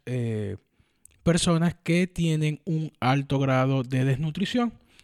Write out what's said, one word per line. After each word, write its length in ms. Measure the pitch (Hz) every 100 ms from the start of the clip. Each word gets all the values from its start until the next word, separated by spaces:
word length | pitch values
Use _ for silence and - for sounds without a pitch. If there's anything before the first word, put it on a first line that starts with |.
| -
eh, 520 | 127 117 107 101 98 _ _ _ _ - _
personas 520 | 175 170 180 165 170 -
que 220 | - 170 180
tienen 560 | - 165 156 151 151 -
un 260 | 160 156 -
alto 400 | 123 139 139 139
grado 440 | 135 131 131 135
de 200 | 127 131
desnutrición. 720 | 135 131 156 165 196 247 240 - _ -